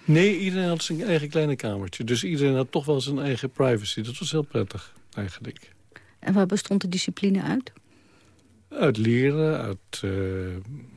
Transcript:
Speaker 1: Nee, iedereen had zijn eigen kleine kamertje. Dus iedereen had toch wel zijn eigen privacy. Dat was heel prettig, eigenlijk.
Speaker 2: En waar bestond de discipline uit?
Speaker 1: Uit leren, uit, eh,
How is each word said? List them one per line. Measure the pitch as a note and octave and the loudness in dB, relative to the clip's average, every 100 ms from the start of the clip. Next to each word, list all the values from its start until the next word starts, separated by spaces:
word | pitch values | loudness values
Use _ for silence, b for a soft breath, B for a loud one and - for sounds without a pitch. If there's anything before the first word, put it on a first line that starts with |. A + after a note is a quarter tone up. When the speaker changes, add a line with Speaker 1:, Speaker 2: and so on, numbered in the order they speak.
Speaker 1:
Nee, | - D#3 G3+ F3+ | 4 6 6 4
iedereen | F#3+ F#3+ F3 | 0 0 0
had | E3 | 0
zijn | - D#3+ | -2 -4
eigen | A3 D#3+ D3 | 0 0 2
kleine | D#3 D3+ C3+ | 0 0 0
kamertje. | A2+ G2+ G2 - | -4 -4 -6 -6
Dus | A2+ A#2+ | -2 -2
iedereen | F#3+ D3+ C#3 C3 | 0 2 2 2
had | C3 | 2
toch | E3+ | 0
wel | C#3+ C#3+ | 0 0
zijn | B2+ C#3+ | 0 -2
eigen | C#3+ A#2+ C3 | -2 -2 -4
privacy. | - C3 A2+ G#2 - | 2 2 2 0 -6
Dat | A2 A#2+ | -6 -6
was | E3 | -4
heel | D#3 | -2
prettig, | D3 A2+ G2+ - - - - | -2 -2 -4 -6 -14 -20 -14
eigenlijk. | - G2 - - - - _ _ B B B | -8 -8 -8 -14 -16 -20 _ _ B B B
Speaker 2:
En | - | 0
waar | G3 F#3 | 2 4
bestond | G#3 - G3+ | 0 0 -2
de | F#3+ | 0
discipline | F3+ - - G3+ F#3+ | -2 -4 -2 0 2
uit? | D3+ A3+ - - _ b b b b b _ _ _ | 0 -2 -4 -14 _ b b b b b _ _ _
Speaker 1:
Uit | D4+ E3 G#2+ | 0 2 2
leren, | A2 A#2+ C3+ D3+ D#3 D3+ | 2 4 2 2 0 0
uit, | A2+ F#2+ _ - | -4 -8 _ -8
eh, | F#2+ F#2+ F#2+ F#2+ F#2 F2+ G2 D3 - | -4 -2 -2 -4 -6 -8 -12 -16 -18